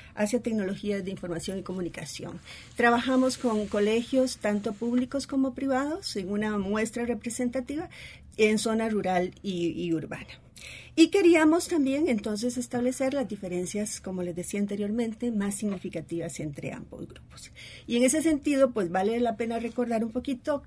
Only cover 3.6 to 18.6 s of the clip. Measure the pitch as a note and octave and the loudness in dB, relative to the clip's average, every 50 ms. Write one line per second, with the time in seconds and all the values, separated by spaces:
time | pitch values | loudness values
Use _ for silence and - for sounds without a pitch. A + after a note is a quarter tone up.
3.6 | G#3 G3+ - G#3 G#3 G#3+ A3 A#3 A#3 - C4+ C4 B3+ B3+ - - - G#3 G#3 G#3 | -2 0 0 2 2 2 2 2 0 2 2 2 2 2 0 -2 -2 0 0 0
4.6 | G#3 A#3 G#3 - A#3 A#3+ A#3+ B3 B3+ B3+ - C#4 C4+ - C#4+ C4+ C4+ C4+ C4 C4 | -2 -4 -4 -4 -2 0 2 0 0 0 -2 -4 -4 -2 0 2 2 2 0 -2
5.6 | C#4 C4+ C4 C4 C#4+ D4 D#4+ G4 - - - G3+ F#3 F#3 G#3 G#3 G#3+ G#3+ G#3 G3+ | 0 0 2 2 0 0 -2 -4 -6 -6 -6 -6 -4 -2 -2 0 0 0 0 -2
6.6 | F#3+ G3 G#3 G#3+ A3 A3 - A#3+ A#3+ A#3 A#3 A3 - A#3+ A3+ - B3 A#3+ B3 C4 | 0 0 0 0 -2 -2 -2 -4 -4 -2 -4 -4 -4 -6 -4 -2 -2 -2 -2 -4
7.6 | B3 - C#4+ D#4 F#4 - - - - - - - - - - - A3 G#3+ G#3+ G#3 | -6 -6 -6 -6 -8 -8 -12 -16 -18 -18 -18 -20 -20 -6 0 4 4 4 4 4
8.6 | - A#3 A3 A3 A3+ A3+ G#3+ G3+ F#3 F#3 F#3 F3 F3+ F#3 - - - G3+ F3+ E3+ | 2 2 0 2 0 0 0 0 0 2 2 2 0 0 -4 -8 -6 -4 -2 -2
9.6 | E3+ E3 D#3 D#3+ F3 E3+ E3 D#3 - - - - - - - - - - - - | -2 -2 -2 -2 -2 -2 -2 -2 -4 -6 -10 -12 -12 -14 -18 -20 -20 -20 -20 -20
10.6 | - - - - - - - D#4+ E4 D#4+ - G4+ F#4 E4+ E4+ D#4 D#4 D4+ E4 F4 | -18 -18 -18 -18 -16 0 6 8 8 8 8 6 8 8 8 8 8 8 6 4
11.6 | E4+ - F4 D#4 C4+ C4+ C4+ C#4+ D#4+ D4+ A#3 G#3 G#3 A3 G#3 G3+ A#3 B3 A#3+ B3+ | 2 2 2 2 2 2 2 2 2 2 2 2 0 -2 -2 -2 -2 -2 -2 -2
12.6 | A#3+ - - A#3+ B3 B3+ B3+ - C4+ C4+ C#4 C#4 B3+ - G#3+ - G3 F3+ F3+ F3+ | -4 -4 -2 0 0 0 0 0 0 0 0 0 -2 -4 -6 -8 -6 -4 -4 -2
13.6 | F3+ E3+ - G#3 G#3+ G#3+ - - - G3 F#3 F3+ F3+ F3 E3 F3 F3 - - G3+ | -4 -2 -2 -4 -4 -4 -6 -8 -8 -6 -6 -4 -4 -4 -4 -6 -6 -4 -2 -2
14.6 | G3+ G3+ G3+ G3+ G#3 G3+ G#3+ A#3+ A#3 A3+ A3 - A#3+ A#3+ A3+ G3+ G3+ G3+ G3+ - | -2 -2 -2 -4 -2 -2 -2 -2 -2 -4 -4 -4 -4 -2 -2 0 -2 -2 -2 -2
15.6 | G#3+ G#3 G3 F3+ - F3 - E3 D3 - E3 E3+ E3 E3+ - - D3+ D3+ C#3 - | -4 -4 -4 -4 -6 -8 -8 -8 -8 -6 -6 -6 -6 -6 -6 -6 -8 -8 -8 -8
16.6 | C#3 - - - - - - - - - - - - - - - - - - - | -10 -10 -10 -10 -14 -14 -14 -14 -14 -14 -16 -18 -20 -20 -20 -20 -20 -20 -20 -20
17.6 | - - - - - - A#3 A#3+ B3+ C4 D4 D#4+ C#4+ E4 D#4 C#4 - D4+ C#4+ C4+ | -20 -18 -18 -14 -6 -2 2 4 4 6 4 4 4 2 2 2 2 2 4 4